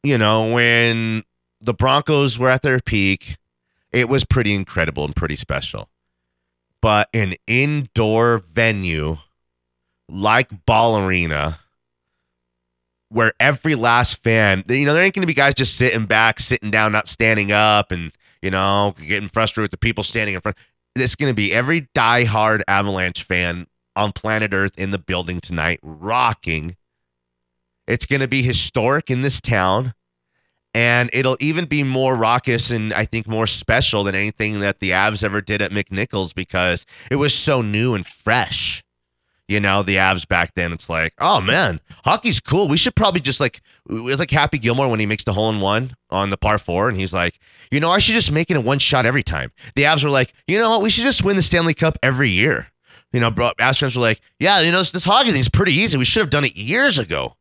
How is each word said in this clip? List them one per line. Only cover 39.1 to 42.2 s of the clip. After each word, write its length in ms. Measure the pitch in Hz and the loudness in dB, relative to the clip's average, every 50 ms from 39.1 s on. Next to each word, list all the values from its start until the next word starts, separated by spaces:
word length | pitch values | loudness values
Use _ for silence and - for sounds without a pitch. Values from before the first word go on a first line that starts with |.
| _ _ _ _ _ _ _ - | _ _ _ _ _ _ _ -4
You 120 | 101 104 | -2 0
know, 220 | 101 98 95 101 | 2 2 2 2
the 140 | 98 92 98 | 0 0 2
Avs 320 | 95 95 95 95 87 - _ | 2 4 2 2 0 -2 _
back 260 | 95 87 85 - _ | 0 0 0 -2 _
then, 180 | 92 87 85 | -6 -4 -4
it's 180 | 85 82 - - | -6 -8 -8 -6
like, 240 | 82 80 82 82 _ _ | -4 -2 -2 -4 _ _
"Oh, 220 | - 175 208 131 | 0 2 2 2
man, 400 | 92 101 131 170 180 110 82 73 _ _ - _ _ | 0 0 0 0 0 -2 -4 -6 _ _ -20 _ _
hockey's 360 | 139 - - | -2 -2 0